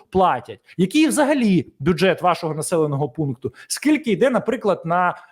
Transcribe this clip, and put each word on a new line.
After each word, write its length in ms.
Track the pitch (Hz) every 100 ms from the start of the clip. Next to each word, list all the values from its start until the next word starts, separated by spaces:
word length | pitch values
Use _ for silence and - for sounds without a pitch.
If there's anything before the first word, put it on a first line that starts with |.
| _
платять. 500 | 190 175 127 - 107 _ -
Який 300 | 185 302 311
взагалі 600 | 226 277 294 220 175 - -
бюджет 440 | 143 156 185 156
вашого 320 | 180 165 160
населеного 540 | 151 147 170 151 135 147
пункту? 460 | - 143 127 120 - -
Скільки 420 | - 285 294 233
йде, 200 | 175 262
наприклад, 520 | 226 - 240 208 170
на, 340 | 165 180 180 - -